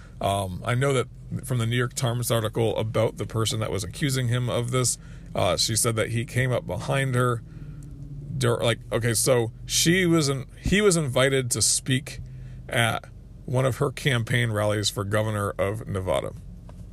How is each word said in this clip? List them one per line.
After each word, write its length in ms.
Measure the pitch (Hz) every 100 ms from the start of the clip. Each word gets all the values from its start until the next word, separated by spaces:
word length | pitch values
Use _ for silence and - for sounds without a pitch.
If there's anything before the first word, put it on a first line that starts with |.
| - -
Um, 420 | - 98 98 90 -
I 100 | 123
know 160 | 139
that 160 | 135 - - - 113 -
from 140 | 127
the 60 | 113
New 120 | 120
York 160 | 123
Times 360 | - 120 120 123
article 460 | 117 107 - 113 -
about 380 | 110 113 113 -
the 100 | 104
person 360 | 110 110 110
that 100 | 107
was 140 | 98 87
accusing 420 | - 147 131 123
him 220 | 123 123
of 220 | 101 120
this, 260 | 127 123 - - - -
uh, 220 | - 98 80
she 220 | - 113
said 180 | 120 110
that 140 | -
he 160 | 117 110
came 260 | 120 131
up 160 | 123 -
behind 480 | 87 - 139 135 123
her. 260 | 123 117 - - - - - - - - - -
Dur-, 240 | 120 117
like, 180 | 123 117 -
okay, 220 | 113 117
so 400 | 113 - 123 113 - -
she 400 | - 165 185 180
was 220 | 165 139
in-, 200 | 139 131 -
he 200 | - 190
was 160 | 208 170
invited 520 | 147 123 135 135 127
to 100 | 120
speak 580 | 101 - - 131 - - - - - - -
at 380 | - 117 - - - - - -
one 200 | 127 131
of 120 | 117
her 140 | 143
campaign 600 | - 151 123 110 123 120
rallies 380 | 104 104 104 104
for 160 | - 101
governor 460 | 107 110 107 101
of 360 | - 98 107 -
Nevada. 460 | 98 92 67 53 - - - - - -